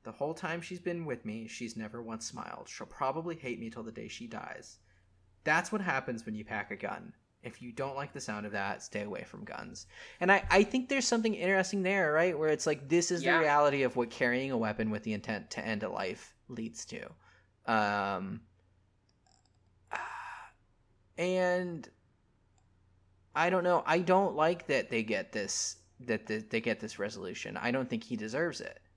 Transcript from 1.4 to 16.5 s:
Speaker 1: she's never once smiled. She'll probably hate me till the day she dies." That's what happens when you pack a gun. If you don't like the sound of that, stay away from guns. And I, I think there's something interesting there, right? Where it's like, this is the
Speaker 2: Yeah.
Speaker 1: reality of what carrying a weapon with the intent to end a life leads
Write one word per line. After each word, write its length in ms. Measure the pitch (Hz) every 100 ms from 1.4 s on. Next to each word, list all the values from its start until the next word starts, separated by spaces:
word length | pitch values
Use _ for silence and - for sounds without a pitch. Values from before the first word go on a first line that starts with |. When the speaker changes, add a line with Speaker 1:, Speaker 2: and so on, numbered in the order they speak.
| 113
Speaker 1:
she's 280 | - 117 113
never 260 | 107 117
once 220 | 117 110 -
smiled. 420 | - - - -
She'll 180 | - -
probably 480 | - 135 147 165 165
hate 240 | 131 113
me 100 | 113
till 120 | 117
the 80 | 113
day 160 | 113 113
she 200 | - 120
dies." 500 | 113 - - - - _ _ _ _ _ _
That's 280 | - 160 175
what 100 | 214
happens 440 | 185 135 131 117 113
when 100 | 107
you 100 | 101
pack 260 | 107 101
a 40 | 101
gun. 360 | 98 90 87 - _ _
If 160 | 120 -
you 120 | 120
don't 240 | 117 135 135
like 180 | 143
the 80 | 143
sound 240 | - 107 104
of 60 |
that, 320 | 104 98 -
stay 180 | - 104
away 220 | 104 95
from 200 | - 104 107
guns. 420 | - - - - - - -
And 120 | 180
I, 120 | 196 -
I 100 | 185
think 260 | 214 262 254
there's 180 | 277 254
something 260 | 233 226
interesting 480 | 208 180 190 185 202
there, 320 | 185 196 160
right? 240 | 151 180 151
Where 120 | 156
it's 180 | 151 -
like, 200 | 143 139
this 220 | 170 165
is 120 | 175
the 80 | -
Speaker 2:
Yeah. 80 | 165
Speaker 1:
reality 420 | 151 147 147 139
of 140 | 131 120
what 160 | 117
carrying 400 | - 123 123 135
a 60 | 127
weapon 340 | 110 104 110
with 100 | 107
the 120 | 110
intent 360 | 107 - 104 -
to 140 | - 110
end 160 | 107
a 80 | 101
life 460 | 104 95 104 - _
leads 360 | _